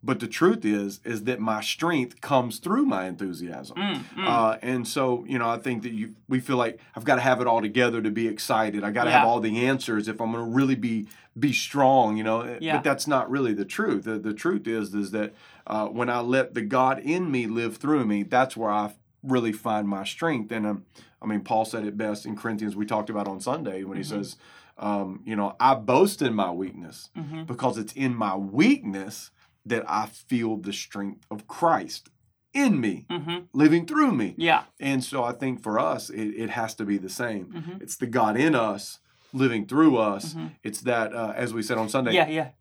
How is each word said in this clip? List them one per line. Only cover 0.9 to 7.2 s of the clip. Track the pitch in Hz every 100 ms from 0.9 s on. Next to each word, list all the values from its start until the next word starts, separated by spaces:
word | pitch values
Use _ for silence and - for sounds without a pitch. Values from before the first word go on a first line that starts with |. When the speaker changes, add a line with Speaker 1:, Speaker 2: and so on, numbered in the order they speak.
| 98
Speaker 1:
is | 117 113
that | 104 123
my | 113 107
strength | 107 - 165 160 123 -
comes | - 139 123 107
through | 170 226 285
my | 98 92
enthusiasm. | 85 98 82 87 76 - -
Speaker 2:
Mm, | 202 165 - -
mm. | 190
Speaker 1:
Uh, | 120 110 110
and | 120 127 117
so, | 143 131 123 -
you | 131
know, | 117
I | 117
think | 131 120
that | 120
you, | 110 110 - -
we | 127
feel | 127 127
like, | 117 - -
"I've | -
gotta | 117 127